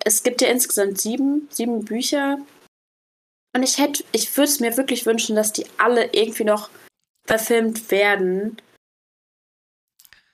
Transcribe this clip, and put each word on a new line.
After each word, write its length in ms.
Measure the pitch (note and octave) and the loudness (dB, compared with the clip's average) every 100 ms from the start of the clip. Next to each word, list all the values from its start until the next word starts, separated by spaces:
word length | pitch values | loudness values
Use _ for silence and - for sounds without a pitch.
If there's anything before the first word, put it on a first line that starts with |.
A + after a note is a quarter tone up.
| G#3+ | -2
es 180 | - | 0
gibt 180 | B3+ - | 0 0
ja 60 | B3+ | 0
insgesamt 520 | B3 - G#3+ G3 F#3+ | 2 0 0 -2 -2
sieben, 480 | G#3+ B3+ C4+ D4 D4 | -4 0 0 0 -4
sieben 320 | - A#3 A3+ | -6 -4 -4
Bücher. 540 | G#3 A3 B3+ D4 C#4 C#4+ - - _ _ _ _ _ _ _ _ _ B3 | -4 -4 -2 0 0 -2 -8 -20 _ _ _ _ _ _ _ _ _ -2
Und 80 | |
ich 140 | B3+ C4+ | 0 2
hätt, 260 | C#4+ C#4+ - | 0 -2 -4
ich 220 | A3 - - | -4 0 2
würd's 240 | C#4+ - | 2 2
mir 140 | A#3 A#3 | 0 0
wirklich 280 | C4+ A#3+ A3+ | -2 -2 0
wünschen, 300 | A3+ A3 G#3+ | 0 0 0
dass 160 | G#3+ | 0
die 120 | - - - | -4 -6 0
alle 360 | A#3 A#3+ - | 2 2 2
irgendwie 320 | - A3+ A3+ G#3+ | 0 0 0 0
noch 240 | G#3 - - - _ _ _ - | 0 -2 -18 -20 _ _ _ -2
verfilmt 640 | A3 - A#3 A3+ A3+ - | -2 2 2 2 -2 0
werden. 680 | G3 G3+ G3 F#3 F#3 G#3+ A3 _ _ _ _ _ _ _ _ _ _ _ _ _ _ _ - _ | 2 4 2 2 0 -4 -8 _ _ _ _ _ _ _ _ _ _ _ _ _ _ _ -20 _